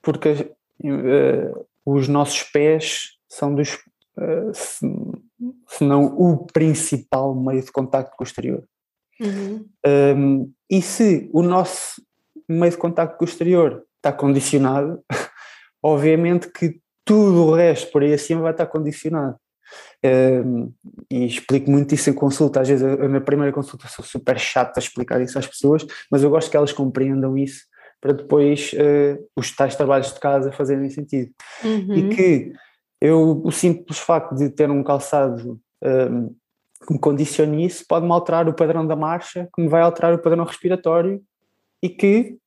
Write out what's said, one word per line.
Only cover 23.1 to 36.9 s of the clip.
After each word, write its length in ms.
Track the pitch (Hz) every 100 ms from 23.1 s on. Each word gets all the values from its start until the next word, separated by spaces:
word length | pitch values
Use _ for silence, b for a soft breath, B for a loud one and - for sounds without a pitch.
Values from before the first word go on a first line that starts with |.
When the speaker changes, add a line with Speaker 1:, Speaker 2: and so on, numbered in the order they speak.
| 135
Speaker 1:
primeira 300 | 135 143 143
consulta 360 | 139 139 - -
sou 160 | - -
super 320 | - - 123
chato 380 | - 135 123 -
a 20 |
explicar 400 | - - 123 127
isso 160 | 127 139
às 80 | 123
pessoas, 380 | - 143 156 151 B B
mas 120 | 139
eu 60 | 143
gosto 200 | 156 160
que 40 | 151
elas 140 | 143
compreendam 680 | 143 135 131 135 135 131 135
isso 240 | 139 - _ b b b
para 140 | 135
depois, 580 | 131 - 147 143 143 - -
eh, 420 | 147 147 143 143 - -
os 160 | 120 -
tais 200 | 139 -
trabalhos 380 | 139 139 127
de 60 | -
casa 320 | 143 139 135
fazerem 360 | 135 135 139 139
sentido. 440 | 135 147 139 123 _ B B
Speaker 2:
Uhum. 300 | 226 220 190 196
Speaker 1:
E 140 | 190 220
que 380 | 185 143 - B B B _ _
eu, 400 | 147 160 160 156
o 80 | 170
simples 460 | 156 180 165 - 156
facto 380 | - 165 - 135
de 160 | 143
ter 180 | 139 151
um 140 | 143
calçado, 760 | 139 143 - 147 135 117 120 113 _ _
ehm, 460 | 135 131 123 120 117 - _ _ _ _
que 80 | -